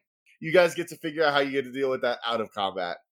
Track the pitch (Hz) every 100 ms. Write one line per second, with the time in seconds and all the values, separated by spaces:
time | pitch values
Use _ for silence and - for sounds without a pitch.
0 | _ _ _ - 160 180 175 170 165 156
1 | 160 151 151 143 139 139 127 127 135 131
2 | 123 120 117 117 104 107 98 92 87 -
3 | _ _